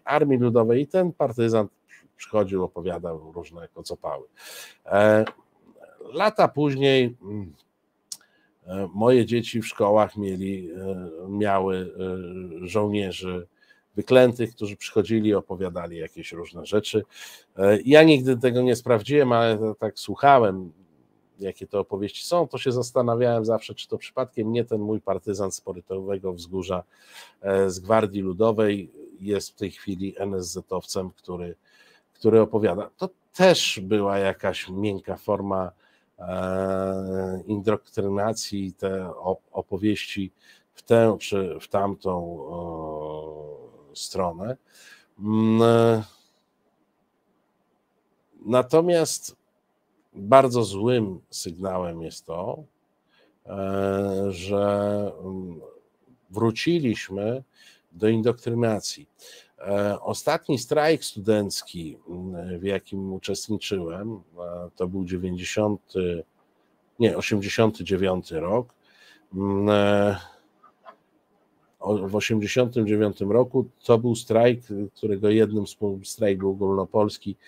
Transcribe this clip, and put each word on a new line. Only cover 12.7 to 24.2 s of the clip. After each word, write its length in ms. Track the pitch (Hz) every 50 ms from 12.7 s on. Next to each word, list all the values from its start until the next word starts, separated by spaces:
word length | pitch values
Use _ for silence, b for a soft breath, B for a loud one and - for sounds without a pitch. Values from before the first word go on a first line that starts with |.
| 95 107 104 104 104 104 101 92 87 87 92 92 90 90 87 - _ b b b b b b b -
wyklętych, 600 | 104 98 - 127 127 127 123 117 123 117 104 -
którzy 220 | - 110 101 104
przychodzili, 560 | - - - - 110 98 92 113 113 107 107 101
opowiadali 640 | 95 - - 98 90 95 90 87 87 85 85 85
jakieś 340 | 82 80 80 - 82 82 -
różne 340 | - 82 85 - 87 85 76
rzeczy. 380 | - 101 107 101 - - 107 95 B B B B B B B B B _
E, 220 | 92 95 101 107 101 -
ja 180 | 127 143 151 160
nigdy 340 | 160 151 135 127 131 131
tego 240 | 117 117 127 117 123
nie 140 | 127 127 120
sprawdziłem, 560 | - - 127 123 107 104 - 143 147 139 123
ale 440 | 120 117 117 113 110 107 110 110 104 -
tak 200 | 113 107 - -
słuchałem, 720 | - - 98 - - 143 139 131 117 101 95 95 92 85 78 87 95 _ _ 69 60 _ _ _ _ _ _ -
jakie 280 | 98 95 - - 98
te 120 | - - 101
opowieści 440 | 95 - 104 95 104 101 - - -
są, 240 | - 170 175 160
to 100 | 131 -
się 140 | 127 - 135
zastanawiałem 760 | 120 127 117 - - 135 120 120 113 117 123 120 117 113 110
zawsze, 300 | 110 110 107 - - 104
czy 120 | - -
to 100 | - 113
przypadkiem 540 | 104 - - - 131